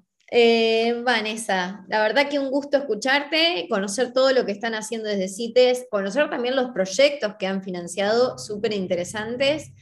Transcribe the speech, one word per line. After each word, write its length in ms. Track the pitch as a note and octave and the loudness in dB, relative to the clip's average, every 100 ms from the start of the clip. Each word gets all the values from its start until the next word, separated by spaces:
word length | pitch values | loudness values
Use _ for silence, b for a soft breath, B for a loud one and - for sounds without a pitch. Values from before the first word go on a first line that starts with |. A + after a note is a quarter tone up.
| _ _ _ | _ _ _
Eh, 720 | A#3+ A#3 A#3 A3+ A3+ A#3 A#3+ | 4 4 4 4 2 2 0
Vanessa, 800 | A#3+ A#3 G#3+ A3 - F#3+ F3+ G3+ - | 0 0 0 -6 -2 -2 -2 -6 -4
la 120 | G#3+ | 0
verdad 260 | G#3+ A3+ C#4+ | 2 2 2
que 100 | C#4+ | 0
un 120 | C4+ | 0
gusto 260 | C#4 C#4 C#4 | -2 0 0
escucharte, 920 | C#4 G#3 B3+ C#4 C#4+ D#4 E4 F4+ - | 0 -2 0 0 0 2 2 0 -2
conocer 440 | G#3 G3+ C4 B3 | -2 -2 -2 -2
todo 200 | B3+ C4+ | 2 4
lo 140 | C4 G3 | 4 0
que 60 | |
están 220 | G3+ A#3 | -4 -4
haciendo 340 | A3 G#3+ A3+ A3 | -6 -6 -6 -4
desde 180 | G3+ F#3+ | -2 -4
cites, 640 | F#3+ A#3 A#3+ B3 B3 - | -4 0 4 4 4 -2
conocer 400 | G3+ G3 A#3 D4+ | -4 -2 0 0
también 240 | C#4 A#3+ | -2 -2
los 160 | C4+ B3 | 0 0
proyectos 640 | F#3 F#3 - C#4+ C#4+ G#3 G3+ | -2 -2 4 4 4 -4 -4
que 120 | F#3+ | -4
han 160 | G3 | -4
financiado, 720 | F#3+ F3+ F3 G3+ G3+ A3+ B3+ - | -6 -8 -8 -4 0 2 2 -2
súper 340 | - G#3 G#3+ | -10 -6 -4
interesantes. 1000 | G#3 F3+ F3 F3+ G#3+ A3 B3 C#4 D4+ - b | -2 -2 -4 -4 -6 -6 -2 0 0 -6 b